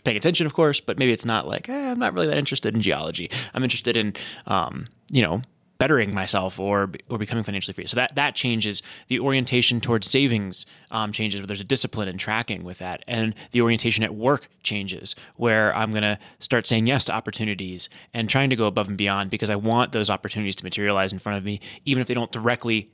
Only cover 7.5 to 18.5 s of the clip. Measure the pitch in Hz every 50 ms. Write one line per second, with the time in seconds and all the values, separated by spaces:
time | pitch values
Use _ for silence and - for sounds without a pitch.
7.5 | 101 98 - - 95 - 78 - - 120 127 - - 143 143 143 - - - 123
8.5 | 117 110 107 110 101 - - - - - - - 127 104 117 139 135 135 123 -
9.5 | 123 123 117 - 120 117 - 120 117 110 - - - 135 139 131 117 107 101 95
10.5 | 92 - - - - - - - - 110 110 104 104 - 110 104 98 101 98 98
11.5 | 101 95 101 90 135 123 - - - 110 101 95 90 95 - 107 110 113 117 -
12.5 | 107 87 87 90 90 - 92 92 87 - - - 120 113 113 110 107 - - -
13.5 | - 120 117 117 117 107 - 117 101 104 110 87 101 107 113 131 147 - - -
14.5 | _ _ - - 107 101 98 92 92 - - - - - - - - - 117 117
15.5 | 110 110 107 104 - 110 110 110 107 107 107 104 104 - - - - - - -
16.5 | 127 117 - - 120 113 110 123 139 131 - - 95 110 - 220 - - 110 107
17.5 | 101 92 95 92 90 87 - - - - - _ - 117 113 101 - 131 139 135